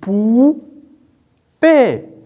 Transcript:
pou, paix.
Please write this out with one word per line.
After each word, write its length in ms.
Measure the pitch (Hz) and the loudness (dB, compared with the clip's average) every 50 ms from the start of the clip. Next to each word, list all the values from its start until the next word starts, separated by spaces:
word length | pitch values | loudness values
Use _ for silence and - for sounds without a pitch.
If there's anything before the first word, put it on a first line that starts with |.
pou, 560 | - - 196 208 208 220 226 240 262 285 311 - - - - - - _ _ _ _ _ _ _ _ _ _ _ _ _ _ _ | -8 -6 -4 -4 -2 0 0 2 2 2 0 -2 -8 -20 -20 -20 -20 _ _ _ _ _ _ _ _ _ _ _ _ _ _ _
paix. 420 | - 320 330 302 262 208 131 104 - - - - - | 0 2 2 2 2 0 -2 -6 -10 -14 -20 -20 -20